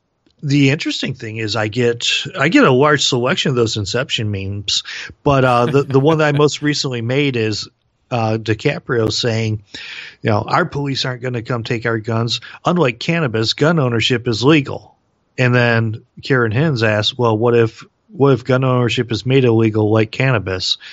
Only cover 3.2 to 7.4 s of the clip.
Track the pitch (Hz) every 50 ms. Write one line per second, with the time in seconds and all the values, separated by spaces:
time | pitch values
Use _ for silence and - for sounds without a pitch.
3.2 | 120 131 - - - 156 135 120 117 110 - 113 101 95 - 120 139 - - -
4.2 | 110 107 101 98 98 95 101 104 104 - - - - - - - - - - _
5.2 | _ 147 139 135 131 127 123 120 120 120 123 139 - 151 131 135 135 156 160 156
6.2 | 156 147 147 143 147 147 - - - 147 147 - - 143 127 120 113 117 127 139
7.2 | 147 143 123 117